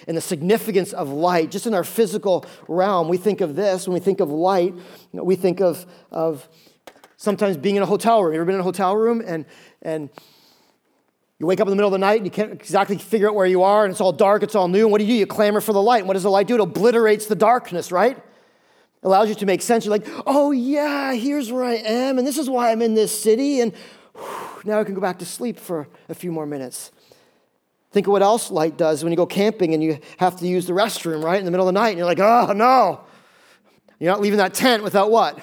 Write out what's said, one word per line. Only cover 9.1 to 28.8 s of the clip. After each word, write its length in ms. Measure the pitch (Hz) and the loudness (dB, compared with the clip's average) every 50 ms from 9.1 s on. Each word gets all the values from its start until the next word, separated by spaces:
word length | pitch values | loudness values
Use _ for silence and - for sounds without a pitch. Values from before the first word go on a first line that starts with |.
| 233 226 202 | 0 -2 -4
and, 220 | 180 165 160 139 - - - - - _ _ | -6 -8 -8 -10 -12 -18 -20 -20 -20 _ _
and 300 | - 160 160 156 147 139 - - - _ _ _ _ _ _ _ _ _ _ _ _ _ _ _ _ _ _ _ _ _ _ - | -10 -8 -8 -8 -8 -12 -16 -20 -20 _ _ _ _ _ _ _ _ _ _ _ _ _ _ _ _ _ _ _ _ _ _ -6
you 80 | 156 | -2
wake 140 | 175 185 170 | -2 0 0
up 80 | 214 196 | 0 0
in 20 | |
the 60 | 196 | 2
middle 120 | 202 208 202 | 2 2 2
of 40 | |
the 60 | 190 190 | 2 2
night 180 | 196 202 214 | 2 2 2
and 100 | 226 196 | 2 0
you 60 | 170 | -4
can't 200 | - 185 214 214 | -4 -4 -6 -6
exactly 460 | 190 - - - 156 196 196 196 202 - | -8 -14 -6 -2 0 0 0 0 -2 -6
figure 300 | - - 226 214 202 214 | -4 -2 0 0 2 2
out 80 | 214 | 2
where 100 | 208 185 | 2 2
you 160 | 185 185 180 | 2 4 4
are 220 | 185 196 208 214 214 | 4 4 4 4 2
and 80 | 190 | 2
it's 80 | 180 - | 0 0
all 120 | 196 185 | 0 0
dark, 300 | 156 - 208 196 208 202 | 2 4 4 4 4 2
it's 140 | 208 - - | 0 0 0
all 120 | 202 180 175 | 0 0 2
new. 140 | 185 208 | 2 4
And 80 | 220 214 | 4 4
what 80 | 202 214 | 4 2
do 60 | 208 | 2
you 100 | 208 247 | 2 2
do? 40 | 214 | 2
You 80 | 185 | 0
clamor 340 | - - - 208 208 208 208 | 0 0 0 2 2 2 0
for 120 | - 226 | 0 0
the 80 | 208 196 | 0 2
light. 200 | 202 240 247 220 | 4 4 4 2
And 80 | 185 190 | 2 0
what 60 | 196 | -2
does 100 | 190 175 | 0 0
the 60 | 208 | 2
light 180 | 190 202 196 214 | 2 2 2 2
do? 80 | 247 | 2
It 40 | 226 | 2
obliterates 640 | 196 165 123 170 202 247 226 233 220 214 214 208 214 | 0 0 0 2 2 2 4 4 4 4 2 0 0
the 120 | 208 208 | -4 -2
darkness, 540 | 160 190 220 247 247 - - 175 196 185 - | 2 2 4 2 2 -2 -4 -8 -8 -6 -2
right? 260 | 180 175 208 262 262 - | 0 2 2 0 0 -4
It 880 | - _ _ _ _ _ _ _ _ _ _ _ _ _ _ _ - | -12 _ _ _ _ _ _ _ _ _ _ _ _ _ _ _ 0
allows 220 | 190 190 196 226 208 | 2 2 4 2 2
you 60 | 208 | -2
to 100 | - 202 | -2 -2
make 160 | 196 185 175 | 0 0 0
sense. 220 | - - 233 226 - | 0 0 0 0 0
You're 60 | 208 | 0
like, 160 | 208 208 - - - 247 - | -2 -2 -4 -6 -12 -8 -4
"Oh 260 | - 269 294 285 294 | 0 2 2 2 2
yeah, 600 | 285 247 240 269 294 294 294 294 285 277 269 269 262 | 0 0 -2 -2 -2 0 -2 -2 -2 -4 -4 -4 -4
here's 360 | 220 233 285 285 294 247 214 | -4 -2 -2 -2 -4 -4 -4
where 140 | 247 254 254 | -4 -4 -2
I 100 | 247 233 | -2 -4
am, 440 | 220 226 214 226 247 262 277 262 254 | -4 -2 -2 -2 -2 0 0 0 0
and 80 | 247 | -2
this 120 | 294 247 311 | -2 -2 -4
is 100 | 277 269 | -4 -2
why 220 | 262 240 240 226 | -2 0 0 0
I'm 100 | 226 220 | 0 0
in 140 | 233 226 220 | 0 2 2
this 160 | 220 208 - | 2 0 0
city, 500 | - - - 220 220 247 277 285 285 254 | -2 -2 0 2 2 2 2 0 0 0
and 120 | 233 208 - - - - - - _ _ - | 0 -2 -4 -8 -14 -20 -20 -20 _ _ -20
whew, 480 | - - - - - - - - - - | -18 -16 -14 -12 -12 -14 -14 -16 -10 -6
now 140 | 214 214 214 | -2 -2 -2
I 60 | 208 | -2
can 100 | 208 202 | -2 -4
go 60 | 208 | -4
back 180 | 202 185 180 180 | -4 -4 -4 -6
to 80 | 175 | -10
sleep 320 | - - - 247 233 - - | -14 -10 -8 -6 -8 -8 -8
for 300 | - - 170 156 143 - - _ _ - | -8 -8 -8 -8 -8 -10 -16 _ _ -16
a 60 | 165 | -14
few 160 | - 175 175 | -10 -8 -8
more 160 | 165 156 151 | -6 -6 -6
minutes." 460 | 147 147 139 131 123 - - - - _ _ _ _ _ _ _ _ _ _ _ _ _ _ _ _ _ _ _ _ | -8 -8 -8 -10 -10 -12 -14 -16 -18 _ _ _ _ _ _ _ _ _ _ _ _ _ _ _ _ _ _ _ _
Think 160 | - 202 170 | -2 -2 0
of 60 | 196 | 2
what 100 | 202 190 | 2 4
else 300 | 196 202 226 226 - - | 4 4 2 2 0 -4
light 240 | 190 156 160 160 139 | -2 -2 -2 -2 0
does 260 | - | 0